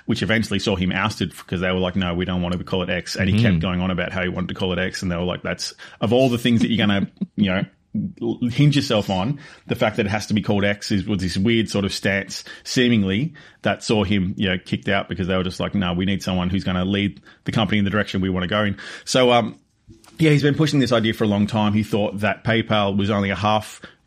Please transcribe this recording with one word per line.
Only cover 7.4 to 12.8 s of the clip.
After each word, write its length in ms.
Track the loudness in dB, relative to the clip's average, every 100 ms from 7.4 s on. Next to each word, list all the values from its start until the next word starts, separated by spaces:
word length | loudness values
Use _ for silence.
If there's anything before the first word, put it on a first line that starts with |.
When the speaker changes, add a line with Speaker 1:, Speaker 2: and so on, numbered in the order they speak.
| 0
Speaker 1:
know, 140 | 0 -4 _ _ -6 -6 -6
l-, 180 | -6 -2 -2
hinge 280 | 4 4 4
yourself 320 | 2 0 0
on, 320 | 0 -2 -4 -12 -14 -6
the 100 | 0
fact 220 | 0 0
that 80 | 0
it 40 |
has 180 | -2 0
to 60 |
be 80 | 0
called 220 | 2 2
X 260 | 0 -2 -2
is, 140 | -2 0
was 140 | -2
this 160 | -2 0
weird 340 | 2 2 2
sort 140 | -2
of 100 | -2
stance, 520 | -2 0 0 -2 -10 -14 -16
seemingly, 720 | -4 2